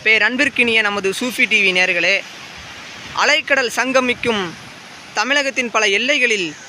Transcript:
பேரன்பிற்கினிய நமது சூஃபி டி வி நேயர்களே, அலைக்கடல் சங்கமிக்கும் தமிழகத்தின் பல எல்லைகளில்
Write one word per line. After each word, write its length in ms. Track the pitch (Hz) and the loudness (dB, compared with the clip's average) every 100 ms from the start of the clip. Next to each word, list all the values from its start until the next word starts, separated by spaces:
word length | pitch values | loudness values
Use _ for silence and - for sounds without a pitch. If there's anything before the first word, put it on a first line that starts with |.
பேரன்பிற்கினிய 760 | 214 220 208 247 285 - 240 226 | 4 4 4 2 0 2 2 2
நமது 320 | 214 202 190 | 0 0 -2
சூஃபி 320 | 190 247 220 240 | -2 -4 0 2
டி 160 | 220 | 4
வி 100 | 196 180 | 2 2
நேயர்களே, 440 | 185 175 170 196 - - - - - - - - - - | 2 2 2 0 -2 -16 -16 -16 -16 -16 -16 -16 -10 0
அலைக்கடல் 560 | 208 302 - 277 247 220 | 2 2 2 0 0 0
சங்கமிக்கும் 680 | 247 262 254 233 240 220 180 160 - - - - - | 2 2 2 0 0 -2 -2 -8 -16 -18 -20 -20 -8
தமிழகத்தின் 580 | - 220 285 277 262 240 | -4 0 2 0 -2 -2
பல 160 | 220 214 | 2 2
எல்லைகளில் 680 | 196 247 294 247 214 170 151 | 2 2 2 2 0 -2 -6